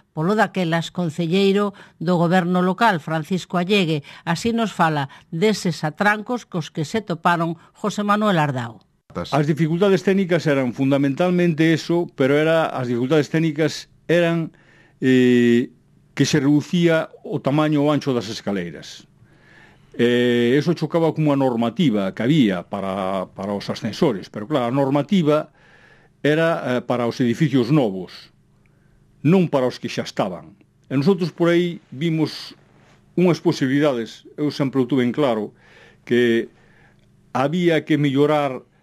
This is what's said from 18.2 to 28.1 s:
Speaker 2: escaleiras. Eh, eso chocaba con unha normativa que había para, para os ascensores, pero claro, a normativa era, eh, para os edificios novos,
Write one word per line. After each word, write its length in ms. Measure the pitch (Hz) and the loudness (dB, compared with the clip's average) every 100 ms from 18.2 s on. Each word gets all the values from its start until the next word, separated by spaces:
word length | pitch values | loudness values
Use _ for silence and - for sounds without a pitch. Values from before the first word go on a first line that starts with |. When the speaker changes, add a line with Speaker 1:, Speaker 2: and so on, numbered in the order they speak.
| 101 | -4
Speaker 2:
escaleiras. 800 | 104 - 98 87 73 - - - _ _ _ _ - - _ _ - | -8 -6 -6 -8 -14 -18 -20 -20 _ _ _ _ -20 -20 _ _ 0
Eh, 600 | 120 123 123 120 120 143 | 2 2 2 2 2 2
eso 200 | 143 165 | 0 -2
chocaba 360 | 151 170 160 156 | -2 0 0 0
con 120 | 151 | 0
unha 80 | 139 | 2
normativa 760 | 131 117 117 147 151 104 95 | 2 0 -2 0 0 0 -2
que 120 | 92 | -2
había 400 | 117 160 107 90 - | 2 4 2 0 -6
para, 600 | 101 95 98 95 95 - | -8 -6 -4 -4 -4 -6
para 240 | - 101 101 | -8 -6 -6
os 120 | - | -6
ascensores, 560 | 104 110 98 160 95 - | -8 -8 -2 0 0 -8
pero 200 | 107 104 | -12 -4
claro, 200 | 151 120 | -2 0
a 60 | |
normativa 800 | 139 139 143 143 196 147 151 - _ _ _ - _ _ _ | 0 0 0 0 0 2 0 -2 _ _ _ -20 _ _ _
era, 540 | 139 156 165 156 127 123 | 0 2 0 -2 -2 -4
eh, 20 | |
para 240 | - 123 | -2 -2
os 160 | 120 - | -2 0
edificios 480 | 123 113 156 131 113 | -2 0 0 2 2
novos, 640 | 151 113 95 87 | 2 0 -4 -12